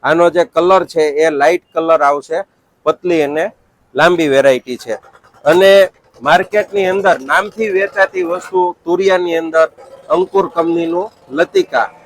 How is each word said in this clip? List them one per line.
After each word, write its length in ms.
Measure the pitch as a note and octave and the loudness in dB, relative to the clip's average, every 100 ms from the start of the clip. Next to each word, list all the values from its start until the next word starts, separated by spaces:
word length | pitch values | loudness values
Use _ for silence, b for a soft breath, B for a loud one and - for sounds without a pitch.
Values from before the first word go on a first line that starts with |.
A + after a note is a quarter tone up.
આનો 240 | C3+ E3 F3 | -2 2 2
જે 100 | E3 E3 | 2 -2
કલર 280 | E3 F3 F#3+ D#3+ | 0 2 2 0
છે 120 | E3 D3+ C#3+ | -2 -2 0
એ 60 | D#3+ | 0
લાઇટ 340 | D3 C#3+ F3 _ | 2 0 0 _
કલર 260 | E3 E3 D#3+ | -6 0 2
આવશે, 360 | C#3+ C#3+ - E3 G3 _ _ _ D3+ | 2 0 -4 -8 -8 _ _ _ -4
પતલી 360 | D#3+ F3+ E3 C#3+ | -4 -2 -2 -2
અને 160 | D3+ F#3+ _ _ _ _ | -2 -6 _ _ _ _
લાંબી 380 | B2+ D#3+ F3 D#3 | 0 0 2 2
વેરાયટી 440 | C3+ C#3 B2+ B2+ A#2+ | 2 2 0 -4 -14
છે. 100 | - G#2 - _ _ _ | -10 -10 -12 _ _ _
અને 280 | D3 F3 F#3+ G3 F#3 _ _ _ | 0 4 6 6 4 _ _ _
માર્કેટની 680 | C3 F3 F3+ G#3 G3 G3 F#3 | 0 0 0 -4 -2 -4 -2
અંદર 240 | F#3+ G3 D3 C3+ | 0 0 -2 0
નામથી 440 | E3 G#3 G#3+ A3 F#3+ | -2 -2 -6 -4 -2
વેચાતી 500 | G3 G3+ F#3+ F#3+ F3 | -2 0 -2 -2 -6
વસ્તુ 300 | F3+ - F#3+ F3+ F3 | -6 -4 -2 -2 -4
તુરિયાની 560 | E3+ F3+ F#3+ F#3 F3 E3 | -4 0 2 0 0 -4
અંદર 240 | E3 D#3+ D#3+ _ - - - | -6 -4 -4 _ -20 -20 -4
અંકુર 320 | D#3+ F#3 F#3+ F3+ | -2 0 -2 -2
કંપનીનું 580 | - E3 E3+ E3 F3 G#3 _ _ C3+ | -4 -2 -2 -4 -6 -8 _ _ -4
લતિકા 500 | F#3 G3 E3+ B2+ G#2+ - | -2 0 -2 -2 -4 -8